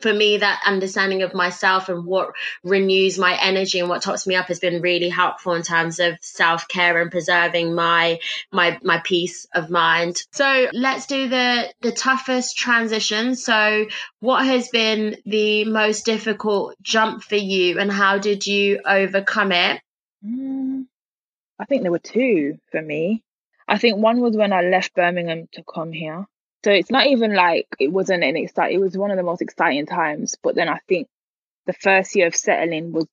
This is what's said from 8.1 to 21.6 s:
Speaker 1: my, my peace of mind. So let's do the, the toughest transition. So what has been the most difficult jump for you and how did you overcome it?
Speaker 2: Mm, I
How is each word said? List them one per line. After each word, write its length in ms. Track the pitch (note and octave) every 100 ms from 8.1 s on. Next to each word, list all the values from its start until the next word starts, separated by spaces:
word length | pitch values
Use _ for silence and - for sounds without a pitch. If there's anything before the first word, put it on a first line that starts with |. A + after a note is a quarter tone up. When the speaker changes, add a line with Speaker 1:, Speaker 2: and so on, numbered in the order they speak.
| E3+ - - -
Speaker 1:
my, 280 | F#3+ F3 F3
my 160 | F#3 E3+
peace 480 | - F3+ F3 - -
of 200 | F3 D#3+
mind. 500 | F3 E3 E3 E3+ F3 -
So 360 | - C#4 C4+ B3
let's 340 | A#3+ C4 C4+ -
do 200 | C4+ C4
the, 460 | B3+ B3 A#3+ - -
the 100 | A#3+
toughest 640 | A#3 C4 B3+ C4+ B3+ B3 -
transition. 800 | B3 A#3 A3+ A3 - G#3+ A#3+ B3
So 520 | - A3 G#3+ G#3+ G#3+ - - _
what 260 | A3+ B3+ C4
has 240 | B3+ -
been 480 | A3+ A3 G#3+ G#3+ - -
the 400 | G#3+ G#3+ G#3+ G#3+
most 400 | A3 G#3+ G#3+ -
difficult 680 | A3 A3 G#3 G#3+ G3+ - -
jump 400 | - A3 A3 A#3
for 120 | - G#3
you 440 | G3 F#3+ F3+ E3+
and 120 | G3
how 280 | G3+ G3 G3
did 260 | G#3 G3+ G3+
you 340 | G3+ G3+ G3+ -
overcome 680 | G3 F#3+ F#3+ G3 A3 G3
it? 280 | F3 F#3+ - - _ _ _
Speaker 2:
Mm, 640 | G#3 B3 C4+ C4+ C4 C4+ B3+ _ _ _ _ _ _
I 80 | -